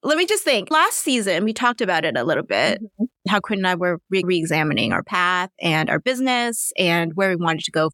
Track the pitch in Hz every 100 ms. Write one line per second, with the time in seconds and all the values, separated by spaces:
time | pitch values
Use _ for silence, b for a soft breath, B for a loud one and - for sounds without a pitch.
0 | 247 311 359 415 - 240 180 311 370 -
1 | - 254 202 170 214 220 247 240 208 170
2 | 160 - 123 135 - 98 127 101 220 _
3 | 226 _ - 202 - 202 190 180 180 170
4 | _ 190 180 180 160 156 151 - 113 90
5 | - 185 180 180 185 _ 170 156 156 -
6 | - 254 262 247 240 233 - - 180 170
7 | 170 160 190 175 170 160 - 160 156